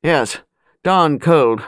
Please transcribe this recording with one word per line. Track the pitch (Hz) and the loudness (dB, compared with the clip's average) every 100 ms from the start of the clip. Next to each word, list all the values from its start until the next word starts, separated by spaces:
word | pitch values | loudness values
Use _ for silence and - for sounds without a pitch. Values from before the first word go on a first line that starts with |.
Yes. | 160 156 113 - _ _ _ _ | 0 -2 -2 -8 _ _ _ _
Darn | - 185 165 143 | -2 0 0 0
cold. | 165 165 120 113 | 2 2 2 -2